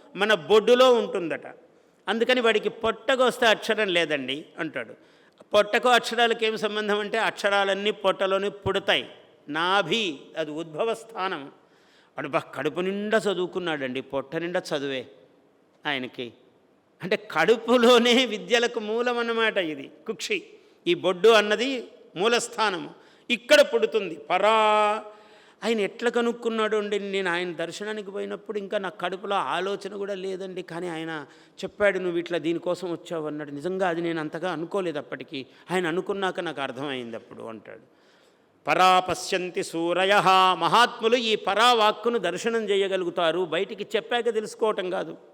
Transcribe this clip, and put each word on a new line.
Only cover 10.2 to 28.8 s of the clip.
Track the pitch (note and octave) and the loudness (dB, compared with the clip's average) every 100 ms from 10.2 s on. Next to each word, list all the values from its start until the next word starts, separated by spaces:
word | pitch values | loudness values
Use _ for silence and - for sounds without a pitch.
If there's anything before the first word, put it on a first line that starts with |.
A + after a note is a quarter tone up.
| - D3+ | -10 -8
అది | D#3 | -8
ఉద్భవ | D3+ E3 D3+ A3+ | -8 -8 -4 -4
స్థానం. | A3+ - - F#3+ E3+ C#3 - _ _ _ _ _ - | -4 -8 -6 -6 -6 -10 -18 _ _ _ _ _ -10
వాడు | D3+ | -4
బా | D#3+ | -4
కడుపు | - B2+ D3 E3 | -4 -4 -4 -2
నిండా | F#3 G3+ G#3+ A3 | -4 -4 0 0
చదువుకున్నాడండి, | G3+ F3+ F3+ F#3 F3 D3+ C3+ C3 | 0 -2 -4 -4 -4 -4 -4 -6
పొట్ట | C3 C#3 C3 E3 | -6 -8 -6 -6
నిండా | E3+ F3+ F3+ D#3 | -4 -4 -2 -4
చదువే | C#3 C3 A2+ - - _ _ _ _ _ D3+ | -4 -6 -8 -16 -20 _ _ _ _ _ -6
ఆయనకి. | C3+ B2+ - A#2+ - _ _ _ _ _ - | -4 -6 -10 -12 -14 _ _ _ _ _ -10
అంటే | F#3 G3+ - | -4 -4 -2
కడుపులోనే | D#3 E3 A#3 A#3 B3 A#3 B3 A#3+ A#3+ B3+ | 2 4 4 4 4 6 6 6 4 2
విద్యలకు | G#3 F3+ A#3 A#3 A#3 | -2 0 2 2 -2
మూలం | G#3 A3+ B3 A#3+ | -4 -2 0 -2
అన్నమాట | A#3 A3+ A3 G#3 | -2 0 0 0
ఇది | E3 C#3+ C#3 - - | -2 -6 -12 -14 -12
కుక్షి. | A3 - G3 - - _ _ E3+ | -8 -6 -6 -8 -20 _ _ -2
ఈ | |
బొడ్డు | E3+ D#3+ F#3 F3 | 0 0 4 6
అన్నది | A3 G#3 G#3 B3+ C4 G3 - - D#3 | 6 6 2 0 -4 -8 -18 -12 -2
మూలస్థానము, | G#3+ A#3+ A#3 - A3 F3 D3 - - _ - | 0 0 -2 -2 -2 -2 -8 -16 -20 _ -4
ఇక్కడ | A#3+ - D4 | -2 4 6
పుడుతుంది | D4 A#3 G#3+ A3 F#3+ D#3+ | 6 4 0 -2 -4 -8
పరా. | - F3+ G3+ A3 G#3+ G#3+ G#3 G#3+ - - - - - - | -2 2 4 4 4 4 2 0 -6 -20 -20 -20 -20 -6
ఆయన | G#3+ A3+ | -2 0
ఎట్లా | F#3+ - A#3+ | -2 -2 -2
కనుక్కున్నాడు | A#3 A#3 A#3 A3+ A3+ G#3+ G#3+ | 0 0 -2 -4 -2 0 0
అండి? | G#3 G3+ | 0 -4
నేను | G3+ G3 F#3+ | -2 -2 -2
ఆయన | E3+ F3+ | -2 -4
దర్శనానికి | D#3+ E3 D#3+ G#3 G#3+ G3 | -6 -8 -8 -8 -8 -8
పోయినప్పుడు | G3 G3+ G3+ - G#3 | -8 -8 -10 -8 -8
ఇంకా | G3 | -4
నా | G#3 | -4